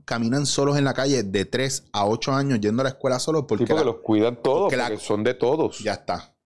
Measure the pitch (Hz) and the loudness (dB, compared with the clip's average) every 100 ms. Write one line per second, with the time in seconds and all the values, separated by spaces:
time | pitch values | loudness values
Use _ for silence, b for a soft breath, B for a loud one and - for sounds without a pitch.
0 | - 120 117 135 143 - 143 143 139 123 | -6 -4 0 0 0 0 2 2 2 0
1 | 135 131 98 98 95 120 131 - - 104 | 0 0 0 -2 -2 -2 -2 -6 -6 -2
2 | 101 117 - 135 139 120 104 117 131 - | 0 0 0 -2 0 0 0 0 -2 -2
3 | 131 123 - 160 131 107 113 113 127 110 | -2 -2 0 -2 0 0 2 2 0 -2
4 | - 107 113 123 139 147 196 127 120 104 | 2 4 2 2 0 2 2 0 -2 -4
5 | - 104 110 127 120 160 123 - 104 98 | -4 0 0 0 0 2 0 -2 -6 -4
6 | - 85 - _ | -6 -8 -10 _